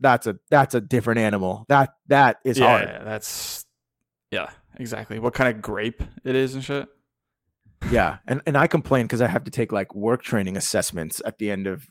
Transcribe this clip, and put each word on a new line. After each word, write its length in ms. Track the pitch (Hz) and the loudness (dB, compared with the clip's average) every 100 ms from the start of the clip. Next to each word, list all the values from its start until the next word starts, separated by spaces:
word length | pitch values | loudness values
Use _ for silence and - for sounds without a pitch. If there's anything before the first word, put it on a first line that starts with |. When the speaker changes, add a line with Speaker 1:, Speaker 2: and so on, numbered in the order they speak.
Speaker 1:
that's 260 | 135 120 117 | 4 4 2
a, 100 | 92 _ | -6 _
that's 240 | 147 135 | 4 4
a 60 | 123 | 0
different 380 | 101 127 117 113 | 0 0 2 2
animal. 460 | 107 101 92 107 110 | 2 0 -2 -4 2
That, 260 | 139 135 _ - | 4 4 _ 2
that 320 | 139 127 - | 4 6 4
is 140 | 131 123 | -2 4
Speaker 2:
Yeah, 100 | 123 110 98 | 6 4 2
Speaker 1:
hard. 200 | - 107 | -8 -10
Speaker 2:
that's, 580 | 110 - - - - - _ _ _ _ _ _ | -10 -8 -10 -10 -12 -16 _ _ _ _ _ _
yeah, 200 | 95 - - _ - | -8 -8 -12 _ -16
exactly. 420 | 120 107 110 107 | -10 -10 -10 -6
What 160 | 120 | -4
kind 200 | - 127 | 0 0
of 60 | 110 | 0
grape 420 | 104 101 110 - - - | -6 -6 -6 -6 -10 -10
it 100 | 131 131 | -4 0
is 180 | 131 | 0
and 80 | 131 | -4
shit. 240 | 131 143 139 _ _ _ _ _ _ _ _ _ - | -6 -8 -8 _ _ _ _ _ _ _ _ _ 0
Speaker 1:
Yeah, 280 | 117 87 - - | 2 2 -2 -6
and, 120 | 135 - | -4 0
and 100 | 139 | 2
I 120 | 170 | 2
complain 400 | 165 - 131 113 | 2 0 0 0
'cause 120 | 117 | 0
I 60 | 120 | 0
have 160 | 170 | 0
to 60 | - | -4
take, 220 | - 110 | -4 -4
like, 200 | 104 95 | -4 -6
work 300 | 101 104 123 | -4 -2 -2
training 340 | - 113 95 92 | -2 -2 -2 -4
assessments 640 | - 104 - 85 80 - 110 | -2 -2 -2 -4 -8 -8 -10
at 120 | - | -6
the 120 | 104 | -6
end 160 | 98 95 | -4 -6
of, 180 | 92 - | -8 -12